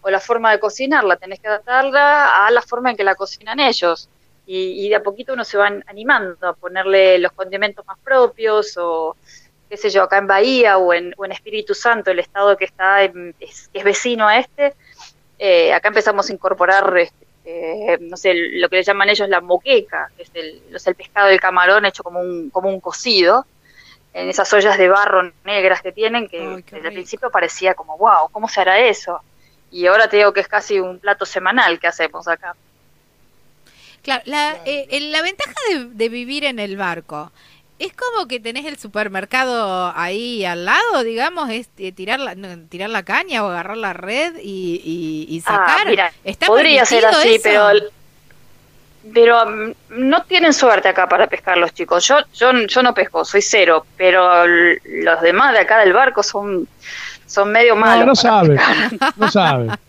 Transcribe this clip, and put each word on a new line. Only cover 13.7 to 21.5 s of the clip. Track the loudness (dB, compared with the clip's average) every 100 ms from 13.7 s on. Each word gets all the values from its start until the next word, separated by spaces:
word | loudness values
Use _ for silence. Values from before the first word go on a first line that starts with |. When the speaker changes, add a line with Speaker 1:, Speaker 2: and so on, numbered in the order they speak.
Speaker 1:
es | -4
vecino | -2 -2 -4 0 2
a | 2
este, | -2 -4 -4 -4 _ _ -20 _ _ _
eh, | 2 2 4
acá | 2 0
empezamos | 0 0 -2 -4
a |
incorporar, | -4 -6 0 2 2 2 0
este, | -2 _ _ _
eh, | -16 -12 -10 -6 -2 -2
no | -4 -6
sé, | -2
lo | -2 -4 -4 -2
que | 0
le |
llaman | 0 0 0
ellos | 0 0
la | -2
moqueca, | 0 -2 2 0 0 -10 -10 _
que |
es | -18
el, | -14 -14 -16 _
es | -8 -6
el | -6
pescado | -8 0 4
del | 4
camarón | 2